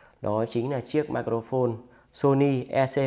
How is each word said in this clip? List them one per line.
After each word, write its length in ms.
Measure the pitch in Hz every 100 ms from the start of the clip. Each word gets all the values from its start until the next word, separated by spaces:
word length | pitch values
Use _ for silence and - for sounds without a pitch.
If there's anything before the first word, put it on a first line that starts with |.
| - -
Đó 220 | 107 107 117
chính 220 | 120 123
là 100 | 131
chiếc 300 | - 151 151
microphone 600 | 123 113 113 113 131 123 110 - - _
Sony 520 | - 139 139 143 131 123
E 180 | 135 131
C 120 | 143